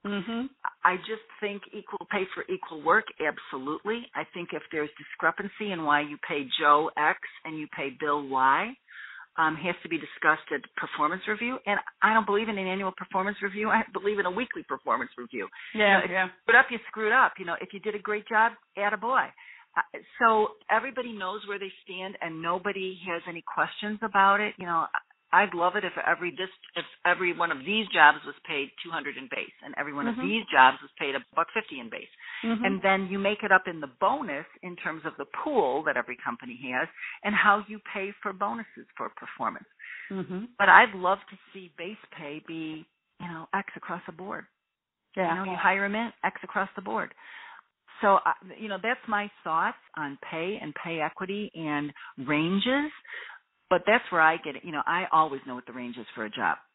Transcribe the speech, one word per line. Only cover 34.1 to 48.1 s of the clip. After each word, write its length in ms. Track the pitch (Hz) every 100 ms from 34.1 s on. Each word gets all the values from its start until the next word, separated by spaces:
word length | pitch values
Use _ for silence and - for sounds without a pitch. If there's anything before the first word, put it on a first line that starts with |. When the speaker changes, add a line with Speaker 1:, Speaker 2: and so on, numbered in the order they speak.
| 285 233 143 165 -
Speaker 2:
in 140 | 175 175
terms 240 | 170 156 156
of 80 | -
the 80 | 139 -
pool 420 | 311 262 143 139
that 120 | 156 127
every 220 | 120 123
company 380 | 131 117 123 117 131
has 160 | 127 160 - - -
and 100 | 202
how 300 | 202 208 202 202
you 140 | 214 -
pay 160 | 208 196 202
for 120 | 208
bonuses 500 | 190 202 233 220 - -
for 140 | - - -
performance. 480 | - - 113 85 - _ - - -
Speaker 1:
Mm-hmm. 420 | 190 165 185 233 -
Speaker 2:
But 100 | 196
I'd 260 | 180 233
love 240 | 196 180 196 -
to 60 | 196 _
see 180 | 196 180 151
base 180 | 175 214 - -
pay 240 | 147 156 -
be, 380 | 165 156 156 160 _ _ _
you 80 | 175
know, 220 | 165 165
X 140 | 196 -
across 280 | - - 175
the 80 | -
board. 320 | 165 190 170 - _ _ _ _ _ _ 190
Speaker 1:
Yeah. 140 | 180
Speaker 2:
You 160 | 170 190
know, 60 |
you 40 | 175
hire 280 | - 196 202
'em 80 |
in, 180 | 214 233 -
X 140 | 185 -
across 240 | - 202 190 -
the 60 |
board. 320 | 196 214 - - - - - - _ _ _ -
So, 160 | 214